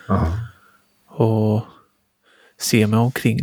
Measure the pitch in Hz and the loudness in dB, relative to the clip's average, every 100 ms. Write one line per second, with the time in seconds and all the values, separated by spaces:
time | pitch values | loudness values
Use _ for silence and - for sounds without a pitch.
0 | - 95 82 98 117 - _ _ _ _ | -4 -2 0 -4 -8 -14 _ _ _ _
1 | _ - 113 110 107 107 - - _ _ | _ -2 0 2 0 0 -4 -14 _ _
2 | _ _ _ _ _ - - 117 107 110 | _ _ _ _ _ -12 -2 0 2 2
3 | 117 - 123 113 | 0 0 -2 -2